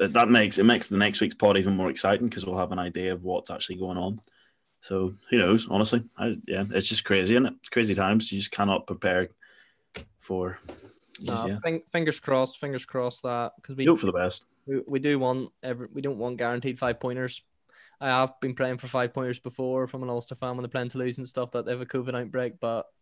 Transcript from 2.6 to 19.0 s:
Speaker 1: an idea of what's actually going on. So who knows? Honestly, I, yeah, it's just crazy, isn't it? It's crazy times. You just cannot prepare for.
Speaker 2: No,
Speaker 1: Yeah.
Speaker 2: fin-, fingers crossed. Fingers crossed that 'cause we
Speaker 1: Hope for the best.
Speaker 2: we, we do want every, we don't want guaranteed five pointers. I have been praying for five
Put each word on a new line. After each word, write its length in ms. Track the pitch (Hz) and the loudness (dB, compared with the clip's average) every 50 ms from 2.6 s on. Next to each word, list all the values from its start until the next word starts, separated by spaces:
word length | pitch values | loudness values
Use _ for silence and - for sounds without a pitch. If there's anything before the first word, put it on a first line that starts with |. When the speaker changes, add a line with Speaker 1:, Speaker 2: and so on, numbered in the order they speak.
| 90 90 95 | -2 -2 -2
Speaker 1:
an 60 | 90 | -4
idea 320 | 90 90 85 90 92 92 92 | -4 -4 -4 -4 -4 -2 -4
of 100 | 92 90 | -4 -4
what's 280 | 90 90 87 - - | -4 -4 -4 -4 -6
actually 260 | 90 90 - - 95 | -8 -8 -8 -8 -6
going 220 | 90 95 90 90 90 | -6 -6 -6 -4 -4
on. 220 | 87 92 107 107 - _ _ _ _ _ _ _ _ _ _ _ | -2 -4 -4 -6 -10 _ _ _ _ _ _ _ _ _ _ _
So 340 | - - 95 95 95 92 95 - _ - | -10 -4 -2 0 0 -2 -4 -6 _ 0
who 80 | - 120 | 2 4
knows? 300 | 95 87 104 113 110 - | 6 6 6 4 4 2
Honestly, 320 | - 98 110 110 - 120 117 - _ - | 2 2 2 4 2 0 0 -2 _ -6
I, 180 | - 120 104 - - - | -4 -4 -4 -4 -6 -4
yeah, 160 | - 95 98 101 | -2 -2 -2 0
it's 180 | 95 98 98 - | 0 0 2 2
just 160 | 113 - - | 0 0 2
crazy, 300 | - 101 98 92 92 113 | 2 2 4 4 4 4
isn't 100 | 123 135 | 4 4
it? 80 | 117 - - | 2 -2 -6
It's 80 | - - | -12 -4
crazy 260 | - 127 113 107 98 | 0 0 2 2 2
times. 380 | 98 98 95 104 110 110 - 101 | 2 2 4 4 2 2 0 -4
You 60 | 101 | -4
just 100 | 98 - | -4 -4
cannot 380 | - - 101 98 98 92 - - | -2 0 2 2 2 0 0 -4
prepare 400 | 95 80 - 98 90 90 92 90 - _ - - - - - _ _ _ _ _ - - - _ _ _ | -8 -4 -2 0 2 2 0 -2 -4 _ -20 -20 -20 -20 -20 _ _ _ _ _ -18 -18 -18 _ _ _
for. 400 | _ - 95 92 90 92 92 - - - - - - - - _ _ _ - - | _ -6 -4 -4 -4 -4 -6 -10 -14 -20 -20 -20 -20 -20 -20 _ _ _ -18 -12
Speaker 2:
No, 260 | - - - 113 - | -8 -4 -4 -4 -2
Speaker 1:
Yeah. 120 | - 104 104 - | -4 -4 -4 -2
Speaker 2:
fin-, 200 | 165 165 165 - _ - | -4 -4 -4 -6 _ -2
fingers 260 | 170 165 156 139 - | -2 0 0 -2 -4
crossed. 400 | - - 135 131 131 131 - - | -2 0 2 2 2 0 -2 -8
Fingers 260 | - 143 139 127 - | -8 -6 -6 -6 -8
crossed 380 | - - 131 123 123 120 - - | -6 -4 -4 -4 -4 -4 -6 -6
that 300 | 127 120 120 120 - - _ - | -4 -4 -4 -4 -6 -8 _ -16
'cause 140 | - 135 | -14 -6
we 80 | 131 135 | 0 4
Speaker 1:
Hope 160 | 151 170 160 | 4 4 4
for 60 | - | 4
the 60 | 98 87 | 0 0
best. 320 | 90 90 90 - - - _ _ _ - | 0 0 0 -2 -4 -10 _ _ _ -10
Speaker 2:
we, 140 | - 135 131 - - | -6 -4 -4 -4 -2
we 100 | 139 135 | -4 -2
do 180 | 135 147 147 139 | 0 0 0 2
want 320 | 131 127 127 131 127 - _ _ - | 2 0 0 -2 -4 -8 _ _ -8
every, 240 | 131 123 120 123 107 117 | -8 -8 -8 -8 -12 -10
we 100 | 143 135 | -8 -6
don't 160 | 139 139 101 | -6 -4 -4
want 200 | 113 123 123 117 | -4 -6 -4 -2
guaranteed 380 | 120 120 120 120 120 139 120 | -2 -2 -2 -2 -4 -6 -6
five 220 | 123 - 123 117 - | -2 -2 -2 -2 -2
pointers. 420 | - 127 123 127 127 123 - - _ _ _ _ _ _ _ - - - _ - | -4 -6 -4 -4 -6 -6 -8 -10 _ _ _ _ _ _ _ -20 -20 -20 _ -8
I 80 | 139 135 | -2 0
have 320 | 127 127 131 131 131 - | 2 4 2 2 0 -4
been 120 | - 131 127 | -6 -6 -2
praying 240 | - 135 127 127 120 | -2 -2 -2 -2 -6
for 100 | - 127 | -8 -4
five 260 | - 131 | -2 0